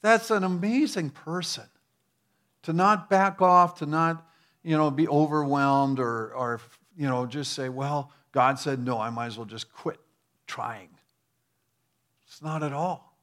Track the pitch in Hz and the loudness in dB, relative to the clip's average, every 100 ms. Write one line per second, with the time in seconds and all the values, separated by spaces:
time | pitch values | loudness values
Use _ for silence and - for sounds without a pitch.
0 | 214 226 226 214 185 180 202 247 302 - | 6 4 4 0 0 -2 0 0 0 -2
1 | 156 - - 175 165 - 107 _ _ _ | -6 -8 -8 -6 -6 -10 -12 _ _ _
2 | _ _ _ _ _ _ - 165 190 214 | _ _ _ _ _ _ -4 2 4 4
3 | - 190 196 190 185 180 175 175 147 156 | 2 4 4 4 6 6 6 0 -4 0
4 | 165 165 - _ _ _ 165 156 151 139 | 0 -2 -10 _ _ _ -2 2 2 2
5 | 160 147 151 151 143 139 139 139 139 135 | 2 4 2 2 0 2 4 4 2 0
6 | 123 117 110 120 123 117 - _ _ 185 | -2 -4 -6 -6 -4 -6 -10 _ _ -6
7 | 143 127 123 135 135 - 131 127 139 147 | -2 -2 -4 -6 -8 -6 -8 -6 -4 -4
8 | 139 _ _ 139 127 135 151 135 123 117 | -6 _ _ 2 2 2 -4 -4 -2 -4
9 | 110 117 117 110 110 110 - - 170 - | -4 -6 -8 -10 -14 -14 -16 -10 -10 -10
10 | _ _ _ _ - - 117 113 90 _ | _ _ _ _ -18 -10 -10 -10 -18 _
11 | _ _ _ _ _ _ _ _ _ _ | _ _ _ _ _ _ _ _ _ _
12 | _ _ _ - 151 156 151 139 175 170 | _ _ _ -14 -10 -6 -6 -4 -6 -6
13 | _ _ | _ _